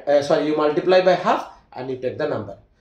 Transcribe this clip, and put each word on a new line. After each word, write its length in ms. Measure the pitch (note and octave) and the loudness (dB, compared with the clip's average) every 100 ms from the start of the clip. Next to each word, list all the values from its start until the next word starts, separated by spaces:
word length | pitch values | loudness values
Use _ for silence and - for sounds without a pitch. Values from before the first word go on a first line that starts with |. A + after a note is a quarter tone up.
| - | 0
uh, 160 | C#3+ | 2
sorry, 240 | C#3+ D3+ D3+ | 2 0 0
you 100 | D3+ | 0
multiply 440 | D3+ D3 F3+ F#3 | 0 0 4 4
by 120 | F#3 | 4
half 380 | F3 G3+ D4+ - - _ | 2 2 -2 -4 -18 _
and 180 | - C3 | -14 -10
you 60 | B2+ | -6
take 180 | B2+ G#2+ | -6 -4
the 120 | D3 | -4
number. 280 | A#2 G2+ - _ _ | -4 -8 -14 _ _